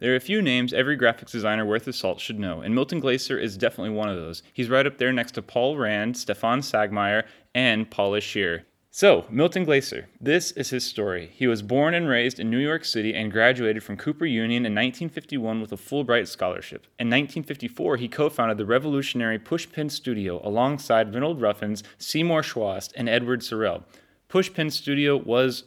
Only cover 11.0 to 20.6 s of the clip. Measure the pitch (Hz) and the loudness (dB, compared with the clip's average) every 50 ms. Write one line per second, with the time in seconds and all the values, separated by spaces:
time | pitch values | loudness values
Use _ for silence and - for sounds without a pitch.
11 | 104 101 90 87 85 82 - - 135 123 117 107 104 101 123 135 147 160 170 170 | -2 -2 -2 -4 -6 -8 -6 0 2 2 2 2 0 0 2 2 4 4 2 2
12 | 170 147 127 117 120 131 123 - 104 113 117 127 143 147 160 160 - - - 110 | 2 2 2 4 2 2 0 -2 -2 0 0 2 2 0 0 -2 -2 -2 -2 -2
13 | 107 110 110 92 110 107 98 110 113 123 131 123 120 110 107 110 - - 101 98 | 0 0 -2 -2 -2 -2 2 4 4 4 4 4 2 0 0 0 -2 -8 -10 -6
14 | - 151 151 147 170 160 123 113 113 113 117 120 123 110 104 104 120 127 123 - | -4 -6 -4 -2 -2 0 0 0 0 0 0 0 0 0 0 0 0 0 -2 -4
15 | 170 165 - 156 - - 143 135 113 110 110 110 110 104 - 98 - - 139 143 | -8 -8 -8 -10 -10 -6 -6 -4 -2 -2 -2 -2 -4 -6 -8 -10 -8 -4 -2 -2
16 | 139 117 - 123 98 - - - 95 90 90 90 - - - - _ _ _ - | 0 2 2 2 2 -2 -4 -4 -2 -2 -2 -4 -8 -12 -14 -16 _ _ _ -4
17 | 120 117 120 135 147 139 - 170 143 - 147 - 123 120 - - 131 - 143 120 | 0 2 2 2 2 0 -4 -8 -6 -8 -8 -8 -8 -10 -6 -4 -2 0 0 0
18 | 120 113 - - 151 151 - - 117 113 107 107 107 98 117 131 143 151 143 139 | -2 -4 -2 0 0 0 2 2 0 0 0 0 0 2 2 2 2 0 -2 -2
19 | 135 - - 123 117 113 110 107 - - 170 165 - - - 156 151 151 139 - | -2 -2 -2 -2 0 0 -2 -2 -4 -4 -4 -4 -4 -6 -6 -6 -6 -6 -6 -6
20 | - 131 120 107 98 92 87 87 - 107 104 113 | -6 -4 -4 -2 -2 -4 -4 -4 -4 -2 2 2